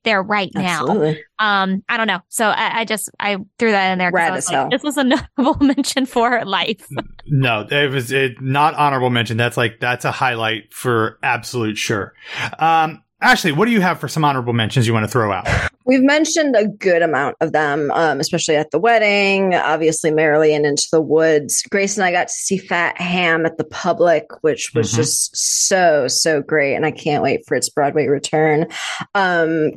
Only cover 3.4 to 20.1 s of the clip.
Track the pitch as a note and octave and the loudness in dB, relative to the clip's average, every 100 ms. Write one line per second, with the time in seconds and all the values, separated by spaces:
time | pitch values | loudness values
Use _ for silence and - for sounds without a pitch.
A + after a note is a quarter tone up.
3.4 | G3 - A3+ G3+ F#3+ F#3 F3+ F3+ E3 F#3 | -8 -2 0 2 2 0 0 0 0 -2
4.4 | - D3 C3+ C#4 D4+ D4 C4 C4+ - - | -2 -2 0 -2 -2 -2 0 0 -2 -2
5.4 | C4 D4+ C#4 C#4 C#4 - C4 - A#3 B3 | 0 2 2 2 -2 -2 -2 0 0 0
6.4 | - F#3+ E3+ A3+ - C3+ - - - C#3+ | -2 -4 -4 -6 -10 -12 -12 -14 -4 0
7.4 | C3 A2 G#2 C#3+ C#3+ C3+ A#2 C3+ C3+ A2+ | 2 0 0 0 0 0 -2 0 -2 -4
8.4 | C3 C#3 D3+ D3 C#3+ C3+ B2+ B2 A2+ A2+ | -4 0 2 2 0 2 0 0 0 0
9.4 | A#2+ A#2 A#2 - B2 B2 D3+ A2+ C3+ A#2 | -2 0 -2 -2 -4 -2 -4 -2 -2 -2
10.4 | A2 A2 - - B2+ A#2 A2 - C#3 A#2+ | -2 -4 -8 -8 -2 0 0 -2 -4 -4
11.4 | A2 B2 A2 G#2 - A2+ F#2+ - - - | -4 -4 -4 -4 -4 -4 -6 -12 -16 -12
12.4 | - - D#3+ E3 D#3+ D#3 _ _ G#3+ B3 | -10 -2 0 2 0 -4 _ _ 2 2
13.4 | F3+ C#3+ A3 A#3 F#3 D#3+ C#3 - D3 C3+ | 2 0 2 2 2 0 -4 0 0 0
14.4 | A#2+ A#2 A2 - A2+ A2+ G#2+ B2 A2 F#2 | 0 0 0 2 2 2 0 0 0 0
15.4 | - - - - - C4+ C4 D4+ D#4 E4 | -2 -4 -4 -4 2 4 4 4 2 0
16.4 | D4+ A#3 G#3+ - F#3+ E3+ E3+ C3+ C#3 - | 2 2 0 0 0 2 2 0 -2 -2
17.4 | D#3+ D3+ D3+ D3 C#3+ - E3 C#3 D#3+ E3+ | -2 0 0 0 -2 0 0 0 -2 -2
18.4 | - D3+ D3+ D#3 G#3+ A#3 G#3+ G3+ G3 G3 | 0 0 0 0 2 4 4 2 2 2
19.4 | F#3+ F3 G2+ D#3 D#3 D#3 E3 | 2 0 0 0 0 0 0